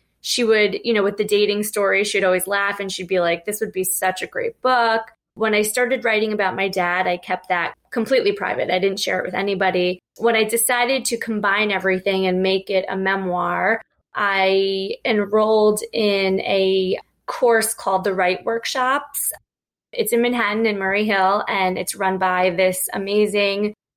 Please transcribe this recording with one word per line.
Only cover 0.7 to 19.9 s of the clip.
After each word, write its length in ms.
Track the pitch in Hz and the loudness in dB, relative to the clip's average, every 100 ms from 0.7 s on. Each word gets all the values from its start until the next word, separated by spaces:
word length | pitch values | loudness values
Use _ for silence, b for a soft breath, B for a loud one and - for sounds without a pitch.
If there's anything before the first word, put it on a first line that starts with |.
| - | 0
you 80 | 233 | 0
know, 100 | 214 | 2
with 140 | 196 202 | 2 0
the 80 | |
dating 380 | 208 208 208 208 | 0 2 2 0
story, 420 | 208 214 196 190 | -2 0 2 2
she'd 200 | 208 202 | 2 2
always 220 | 190 185 185 | 2 2 0
laugh 320 | 202 202 202 | -2 -2 -4
and 140 | 196 | -6
she'd 160 | 185 180 | -8 -2
be 120 | 185 | 0
like, 260 | 170 170 214 | 2 0 -4
"This 140 | 208 | -6
would 120 | 208 | -4
be 120 | 185 | -4
such 360 | 180 - 185 185 | -4 -2 -2 -2
a 60 | 180 | -6
great 340 | - - - | -6 -6 -2
book." 400 | 254 254 233 - - _ _ | 0 2 2 0 -4 _ _
When 200 | - 214 | -4 0
I 80 | 208 | 2
started 420 | 208 - 240 254 | 0 0 0 0
writing 300 | 226 214 220 | 0 0 0
about 220 | 214 190 - | 0 -2 0
my 120 | 196 | -2
dad, 380 | 190 175 180 185 | 0 0 0 0
I 100 | 180 | -2
kept 320 | - 180 - | -4 -8 -2
that 240 | 180 165 - _ | -2 -2 -8 _
completely 420 | 240 214 262 202 | -4 0 2 2
private. 380 | 202 185 - - | -2 -4 -4 -2
I 80 | 185 | 0
didn't 220 | 196 190 | 0 -2
share 200 | - 185 | -4 -4
it 40 | |
with 100 | - | -4
anybody. 640 | 190 202 190 190 180 180 180 _ - | -4 -2 0 0 2 0 -4 _ -2
When 180 | 226 226 | 0 2
I 80 | |
decided 640 | 214 226 - 247 247 269 214 | 0 0 0 0 0 0 -2
to 100 | 226 | -4
combine 540 | 226 214 202 202 214 | -4 -2 0 0 0
everything 560 | 190 190 185 196 190 190 | 0 0 0 0 0 0
and 160 | 180 | 2
make 260 | 190 190 190 | 2 0 0
it 160 | 190 - | -2 -2
a 120 | 190 | -2
memoir, 840 | 190 196 185 175 175 175 185 226 - _ _ | -2 -2 -2 -2 -2 0 0 -2 -6 _ _
I 840 | - 202 196 190 190 196 190 196 - - | -4 -2 2 2 2 0 -2 -6 -6 -2
enrolled 760 | 214 202 214 214 220 214 208 - | -2 0 2 4 4 4 2 -4
in 480 | - 208 196 190 190 | -2 0 2 2 0
a 580 | - 196 190 190 185 - - _ | 0 2 2 2 0 -2 -6 _
course 480 | - - 240 226 220 | -12 0 2 4 0
called 320 | - - 190 | -4 -2 0
the 80 | 190 | 0
Write 320 | 185 180 185 | 0 0 0
Workshops. 880 | - 233 - 269 254 285 285 - - - _ _ _ _ _ | -2 -4 -4 -2 0 0 -4 -6 -6 -8 _ _ _ _ _